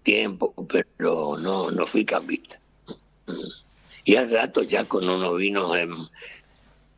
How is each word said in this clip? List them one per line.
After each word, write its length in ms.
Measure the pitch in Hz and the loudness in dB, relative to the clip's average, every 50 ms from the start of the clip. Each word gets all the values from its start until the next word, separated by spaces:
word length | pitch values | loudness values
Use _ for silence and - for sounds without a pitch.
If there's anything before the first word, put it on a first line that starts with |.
tiempo, 520 | - - - - - 101 95 90 - - - - 95 - | 2 2 2 4 2 -2 -2 -2 -2 -2 -2 -4 -8 -2
pero 640 | - - - _ _ - 80 82 82 80 78 73 73 | 0 0 0 _ _ -2 0 0 0 0 -2 -4 -4
no, 320 | 78 82 92 98 95 90 78 | -4 -4 -2 -2 -2 -2 -2
no 160 | 90 90 82 | -2 -2 -2
fui 200 | - - 110 107 | 0 0 0 0
cambista". 520 | - - 80 - - - - - - - - _ _ _ _ - - - - _ _ _ _ - - - - - - - - - _ _ _ - - - - - | 2 0 -2 -2 -4 -6 -6 -8 -10 -20 -20 _ _ _ _ -18 -18 -18 -18 _ _ _ _ -14 -12 -10 -10 -10 -12 -14 -16 -20 _ _ _ -20 -20 -16 -2 4
Y 100 | - 104 | 4 6
al 160 | - - 117 | 6 6 4
rato 320 | 113 113 120 135 - 143 98 | 2 2 2 2 2 0 0
ya 220 | - 101 - 113 | 2 0 0 0
con 240 | - - 101 92 92 | 0 -2 0 2 2
unos 260 | 92 92 92 90 87 | 2 2 2 0 0
vinos 420 | 90 98 101 101 101 92 87 85 | 0 0 0 0 0 0 2 2
en, 140 | 87 87 85 85 82 80 - - - - - - - - _ _ _ _ - _ _ _ _ _ | 0 0 0 -4 -8 -10 -14 -16 -18 -20 -18 -20 -20 -20 _ _ _ _ -20 _ _ _ _ _